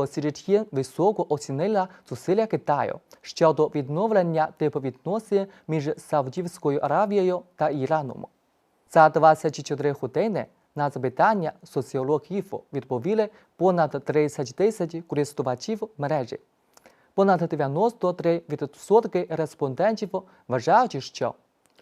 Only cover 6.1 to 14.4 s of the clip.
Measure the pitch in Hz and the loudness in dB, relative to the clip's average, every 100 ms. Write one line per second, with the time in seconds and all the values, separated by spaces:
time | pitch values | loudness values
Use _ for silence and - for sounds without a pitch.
6.1 | 151 131 180 175 - 151 143 156 156 208 | -2 -2 -4 -8 -4 -2 0 0 2 2
7.1 | 202 185 180 - - 151 143 131 156 135 | 2 2 0 -4 -2 -2 0 0 -2 -2
8.1 | 101 - _ _ _ _ _ _ 165 156 | -10 -14 _ _ _ _ _ _ 6 6
9.1 | 151 156 151 160 143 - 139 143 139 123 | 8 6 4 2 -6 -6 -4 -2 -2 -4
10.1 | 151 220 170 113 _ _ - 143 135 127 | -2 -2 -2 -6 _ _ -4 -4 -2 -4
11.1 | 117 185 214 156 - - 147 - 139 131 | 2 2 2 -2 -8 -8 -6 -4 -4 0
12.1 | 147 - 196 190 - - 143 - 127 147 | -2 -2 -8 -6 -10 -8 -8 -4 -4 -2
13.1 | 220 208 - _ - 180 175 156 139 - | 0 -2 -4 _ 0 2 4 2 -2 -2
14.1 | 151 147 - | 0 0 -2